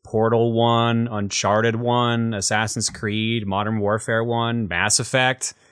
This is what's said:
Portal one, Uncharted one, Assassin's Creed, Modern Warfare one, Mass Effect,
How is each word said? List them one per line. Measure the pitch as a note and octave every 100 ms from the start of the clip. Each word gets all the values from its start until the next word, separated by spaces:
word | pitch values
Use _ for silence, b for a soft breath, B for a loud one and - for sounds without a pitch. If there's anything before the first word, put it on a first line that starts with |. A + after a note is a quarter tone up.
Portal | - A2 A2+ A#2 A#2
one, | A2+ A#2 A#2 A#2 A#2 A#2
Uncharted | G#2+ G2+ - G2 G#2+ A2+ A2+
one, | A#2+ A#2+ A#2+ A#2 A2+
Assassin's | G#2+ - G#2+ A2 A#2 G#2
Creed, | - G#2+ G#2+ A2 A#2 G2+
Modern | F#2+ G#2 A2
Warfare | G2+ G#2+ - A2+
one, | A#2 A#2 A#2 A#2 G2+
Mass | F2 G#2 -
Effect, | A#2 C3 B2+ C3 - - b